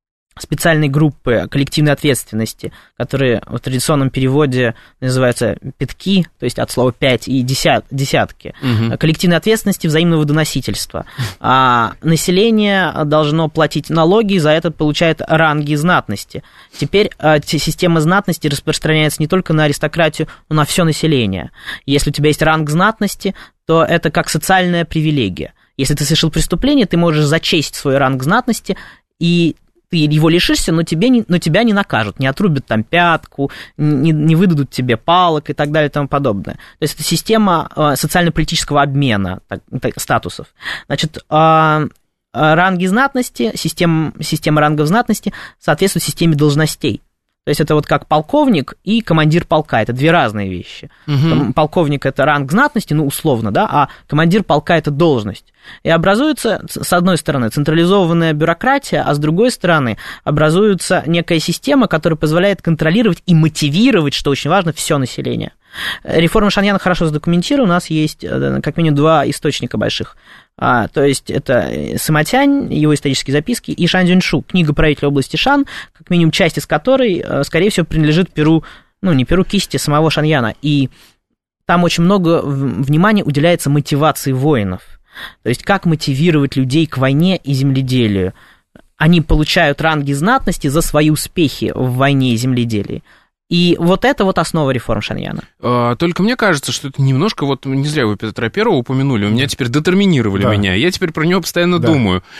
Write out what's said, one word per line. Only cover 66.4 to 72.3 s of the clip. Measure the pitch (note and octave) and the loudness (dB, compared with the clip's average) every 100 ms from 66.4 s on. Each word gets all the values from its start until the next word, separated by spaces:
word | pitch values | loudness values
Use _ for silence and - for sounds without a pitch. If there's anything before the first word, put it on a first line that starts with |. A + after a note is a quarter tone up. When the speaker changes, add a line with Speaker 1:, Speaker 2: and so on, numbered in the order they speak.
| G3+ | 2
Speaker 1:
Шаньяна | G3+ G3+ G3 | 2 0 0
хорошо | F#3 E3+ E3 | 0 0 0
задокументирована, | D3+ - F3 - C#4+ G#3+ | -2 0 0 0 0 2
у | |
нас | F3 - | 0 0
есть, | D#3 D#3 - | -2 -2 -4
э, | - C3 C#3 C3+ | -6 -4 -2 -2
как | D3 D3 | -4 -2
минимум | E3 C#3+ | 0 2
два | D3+ D#3+ B2+ | 2 2 0
источника | - D3+ - B2+ A2+ | -2 -4 -4 -6 -4
больших. | A2+ - - - - - _ - | -4 -4 -10 -14 -20 -20 _ -6
А, | B2 B2 G#2+ | 0 0 0
то | D#3+ | 0
есть | C#3+ C3 - | 0 0 -4
это, | - - B2 C#2 | -6 0 0 0
э, | B1+ C2+ - | -4 -6 -6
Сыматянь, | - D3+ D3+ | -2 0 2